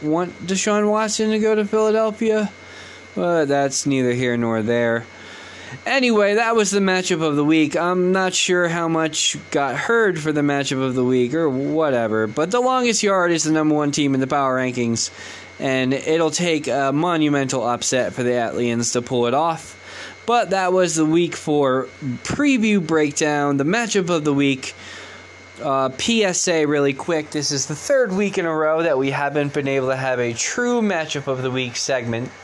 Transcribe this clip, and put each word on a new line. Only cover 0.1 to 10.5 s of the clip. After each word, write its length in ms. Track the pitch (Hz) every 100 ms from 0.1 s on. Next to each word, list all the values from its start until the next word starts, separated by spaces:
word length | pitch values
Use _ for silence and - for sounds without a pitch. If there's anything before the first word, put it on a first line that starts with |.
| 165 180 - 170
Deshaun 420 | 190 214 208 208
Watson 400 | 214 220 214 214
to 80 | 214
go 160 | 220
to 100 | 214
Philadelphia. 880 | 208 220 214 220 220 208 220 214 202 - - - - - - 196
But 300 | 175 170 139
that's 400 | 139 139 - 143
neither 280 | 135 123
here 220 | 123 127 120
nor 280 | 117 113
there. 420 | 110 120 117 117 113 - - - - - - - -
Anyway, 480 | 254 247 214 202
that 220 | 208 226 233
was 160 | 202
the 80 | 202
matchup 420 | 190 185 185 170
of 140 | 160 147
the 100 | 147
week. 320 | 160 151 160
I'm 340 | 175 185 180
not 220 | 190 185
sure 340 | 185 - 180 170
how 200 | 170 165
much 500 | 160 160 156 - - -
got 240 | 151 139 139
heard 440 | - 233 214 165
for 120 | 156
the 100 | 147
matchup 400 | 143